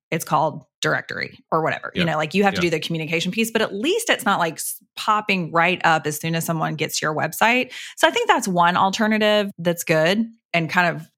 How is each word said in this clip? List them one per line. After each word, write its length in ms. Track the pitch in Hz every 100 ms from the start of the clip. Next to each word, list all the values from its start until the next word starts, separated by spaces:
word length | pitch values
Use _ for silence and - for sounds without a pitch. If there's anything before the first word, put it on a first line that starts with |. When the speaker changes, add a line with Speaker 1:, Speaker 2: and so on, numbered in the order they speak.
| _
Speaker 1:
It's 140 | 156
called 400 | - 151 156 151 - _
directory," 560 | 156 135 - - - - _
or 120 | 165
whatever. 280 | 156 82 -
You 60 | 190
Speaker 2:
Yeah. 100 | 170
Speaker 1:
know, 40 | 156
like, 160 | 156
you 100 | 190
have 80 | 196
to 40 | 190
Speaker 2:
Yeah. 40 |
Speaker 1:
do 80 | 175
the 100 | 156
communication 520 | - 165 156 165 180
piece, 180 | 220 226
but 120 | 226
at 120 | 214
least 360 | 196 269 440 415
it's 140 | - 214
not, 120 | 185
like, 160 | 170
s-, 280 | 143 - - _ -
popping 540 | - 214 214 190 160
right 280 | 165 170 175
up 220 | 170 160 190
as 120 | -
soon 140 | 165
as 100 | 165
someone 300 | 165 165 160 156
gets 220 | 156 -
to 60 | 156
your 80 |
website. 580 | 151 151 - 214 247 254 - - -
So 100 | 330
I 40 |
think 180 | 403 466
that's 180 | 330 208
one 280 | 175 170 180
alternative 720 | 190 190 214 214 214 208 202 -
that's 260 | 170 170
good 420 | - 160 160 208 226 - _
and 160 | 170 160
kind 240 | 180 175
of 140 | 151 160